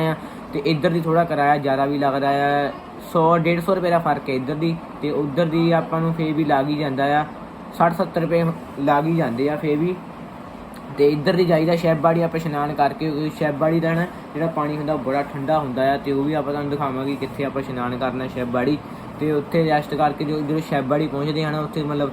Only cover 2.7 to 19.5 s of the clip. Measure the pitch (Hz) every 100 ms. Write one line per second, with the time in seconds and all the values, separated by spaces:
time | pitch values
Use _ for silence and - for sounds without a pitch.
2.7 | - - - - 170 165 170 165 170 170
3.7 | 190 175 170 165 143 135 131 127 147 165
4.7 | 165 - - 147 143 147 139 165 165 170
5.7 | 165 165 160 165 165 156 151 151 139 143
6.7 | 147 147 131 139 147 151 - - - -
7.7 | - 170 170 180 175 160 170 165 165 -
8.7 | - 139 147 156 165 135 117 143 151 156
9.7 | 151 175 185 - - - - - - -
10.7 | - - 135 143 151 147 175 175 160 160
11.7 | 170 170 160 165 165 165 165 165 147 147
12.7 | 151 139 139 160 143 156 - 151 139 160
13.7 | 165 160 165 180 - - 147 165 156 147
14.7 | 151 147 151 127 139 143 147 135 156 139
15.7 | 123 135 139 143 139 143 156 139 147 143
16.7 | 147 143 131 135 139 127 - 135 131 131
17.7 | 127 123 123 131 127 127 127 120 123 131
18.7 | 151 - - - - 151 147 143